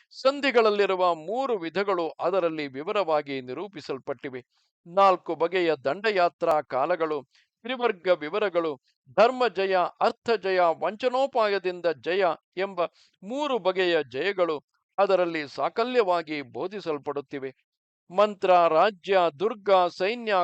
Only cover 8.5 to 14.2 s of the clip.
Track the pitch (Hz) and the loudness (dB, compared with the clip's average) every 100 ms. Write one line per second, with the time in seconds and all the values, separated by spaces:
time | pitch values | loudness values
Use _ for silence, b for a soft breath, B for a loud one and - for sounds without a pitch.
8.5 | 170 165 135 _ _ 139 123 233 254 233 | 0 -2 -6 _ _ _ 2 2 4 -2
9.5 | 175 196 185 165 - 208 - - 214 190 | 0 0 0 0 0 -2 -2 -2 -2 0
10.5 | 185 170 147 165 208 254 254 269 247 208 | 2 2 2 -4 -2 -2 0 0 0 0
11.5 | 196 180 180 170 143 151 190 180 151 _ | 0 -4 -2 -2 -2 -2 0 0 -2 _
12.5 | 180 196 175 165 b b b 190 269 294 | -8 -6 -4 -6 b b b -12 -6 -2
13.5 | - 175 185 180 165 135 127 | 0 0 2 2 0 -2 -4